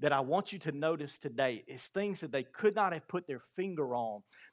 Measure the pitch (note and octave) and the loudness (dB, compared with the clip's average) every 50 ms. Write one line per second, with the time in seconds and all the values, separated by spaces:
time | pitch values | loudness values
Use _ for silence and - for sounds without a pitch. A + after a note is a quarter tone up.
0 | C#3 D3 C#3+ C3+ C3+ C3 D#3+ G3 G3 - G3+ F#3 - D#3+ C#3+ C#3+ D3+ D#3+ E3 D3 | 2 4 4 4 4 4 2 2 2 -2 -8 -6 -6 -4 -2 0 2 2 2 0
1 | D3 C#3 - - - C#3+ A#2 B2 C3+ B2+ A#2+ G#2 - - - B2+ - - - F#3+ | -2 -8 -10 -8 -8 -4 0 2 2 2 2 -2 -8 -12 -14 -14 -14 -6 -4 -2
2 | G3+ G#3 F#3+ - E3+ C3+ B2+ C3+ B2+ - - - A3 G#3+ G3+ A3 G3+ F#3 E3+ D#3 | -2 -2 -2 -4 -6 -2 -2 -2 -4 -4 -6 2 4 4 4 4 2 2 0 -2
3 | - - - F3+ F3 - C3+ B2 - - - - F#3 G3 F3+ D#3 C#3+ B2 B2 A#2+ | -6 -4 -6 -4 -4 -4 -8 -8 -8 -10 -6 -4 -4 -2 0 -2 0 0 0 0
4 | A#2 A2+ G#2 G#2 - _ - - - - | 0 -2 -4 -8 -10 _ -20 -20 -20 -20